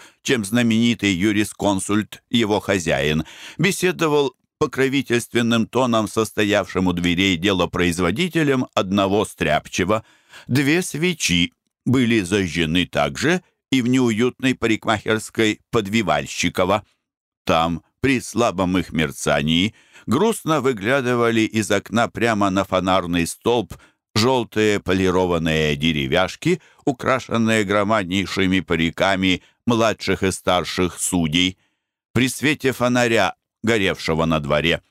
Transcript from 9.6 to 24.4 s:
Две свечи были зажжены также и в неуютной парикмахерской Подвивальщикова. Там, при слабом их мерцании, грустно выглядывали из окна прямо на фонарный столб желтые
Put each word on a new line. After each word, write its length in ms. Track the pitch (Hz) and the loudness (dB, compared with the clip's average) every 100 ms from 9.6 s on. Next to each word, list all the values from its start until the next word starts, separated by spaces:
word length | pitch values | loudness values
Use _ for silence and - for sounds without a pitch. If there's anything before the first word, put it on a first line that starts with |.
| - - 90 110 - _ _ - - | -2 -2 0 -2 -4 _ _ -16 -2
Две 340 | 123 139 165 | 0 2 0
свечи 720 | 185 143 180 170 - 87 87 _ _ _ - | -2 -4 -4 -2 -2 0 -2 _ _ _ 0
были 360 | 127 117 117 | 2 2 2
зажжены 640 | 87 101 92 78 80 85 82 | 2 0 0 -2 0 0 0
также 580 | 71 73 67 135 180 - _ _ | 0 -2 0 -2 -2 -6 _ _
и 100 | 131 | -2
в 60 | 120 | 2
неуютной 680 | 131 120 107 123 - 131 127 | 2 2 2 -2 0 -4 -2
парикмахерской 1040 | 113 107 117 107 - 110 - - 110 - _ | -2 0 -2 -2 -2 -4 -4 0 0 -2 _
Подвивальщикова. 1120 | 117 98 110 90 73 69 - 87 - 92 104 - _ _ _ _ _ - | -4 0 0 2 0 -2 -4 -4 -2 0 -2 -6 _ _ _ _ _ -2
Там, 380 | 82 82 82 - _ | 0 0 -4 -10 _
при 180 | 135 127 | -2 -2
слабом 580 | - 110 117 90 92 92 | -2 -2 0 0 0 -2
их 140 | 85 | -2
мерцании, 840 | 82 76 67 76 73 76 82 104 - _ - - | -4 -4 -4 -2 0 2 0 0 -4 _ -14 -2
грустно 560 | 127 220 - 143 156 | 0 0 -2 -2 0
выглядывали 800 | 127 113 98 139 123 123 117 113 | 0 -2 0 0 0 2 2 2
из 280 | 110 110 101 | 0 0 0
окна 360 | 101 - 113 107 | -2 0 -2 -2
прямо 420 | - 117 104 101 | 0 0 2 0
на 140 | 95 | 0
фонарный 640 | 95 92 92 92 87 87 82 | 0 0 0 0 0 -2 -2
столб 480 | - 110 120 92 - - _ _ 107 | -2 -2 0 -2 -10 -20 _ _ 0
желтые 640 | 120 131 | 2 0